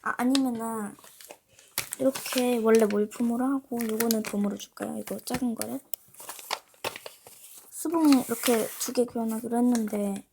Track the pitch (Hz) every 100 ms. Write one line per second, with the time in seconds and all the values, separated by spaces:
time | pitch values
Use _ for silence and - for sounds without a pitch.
0 | 226 - 247 277 262 226 226 226 202 -
1 | - - - - _ - - - - -
2 | 262 - - 254 247 240 220 226 214 208
3 | 214 - 233 233 254 277 - 233 233 214
4 | 233 220 220 208 202 208 - - 208 220
5 | - 202 - 247 247 220 220 269 _ -
6 | - - - - - - _ _ - -
7 | - - - - - - - - 320 330
8 | 311 262 233 233 - 226 214 - - 254
9 | 240 233 226 220 233 240 247 240 214 208
10 | 202 196 -